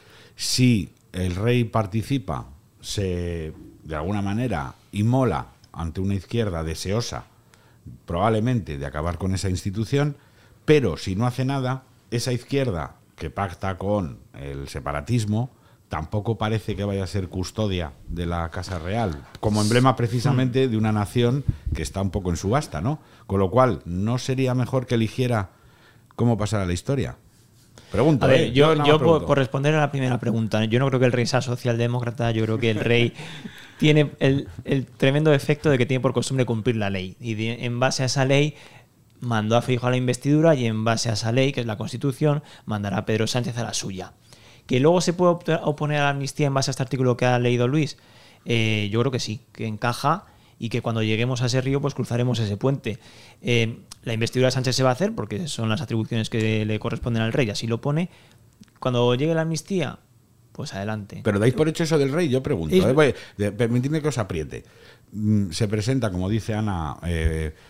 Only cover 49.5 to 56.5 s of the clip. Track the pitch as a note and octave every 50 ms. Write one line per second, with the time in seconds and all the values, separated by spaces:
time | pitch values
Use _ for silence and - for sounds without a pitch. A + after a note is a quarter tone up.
49.5 | _ - A2+ A2 G#2+ G#2+ - A#2+ A#2+ - - C#3+ D#3+ G3+ - - - - _ _
50.5 | _ _ A2+ A2 B2 A#2+ - A#2+ A2+ A2+ A2 G#2+ A2 G#2+ A#2+ B2 C3 A#2 B2+ B2
51.5 | A#2 C3 B2+ C3+ C3+ C#3 C#3+ C#3+ - - B2+ - A#2+ A#2+ B2 B2+ A#2+ A2 A2+ G2+
52.5 | G#2 G2 - C3 C#3 C3 - A2+ G2+ - - - - - - - - - - B2
53.5 | A#2+ A#2 A2+ A2+ A#2+ - - - - - - C3 A2+ A2 A#2 A#2 - B2+ B2+ B2+
54.5 | - C3 B2 C3 A#2+ - C3 B2+ B2 B2 F3+ G#3 A3+ A3 - G3+ G#2+ G2 F#2 D3
55.5 | - - A2+ A2 A2 - - - A#2 A2 G#2+ - A#2 A2+ G#2+ - - A2+ G#2+ A2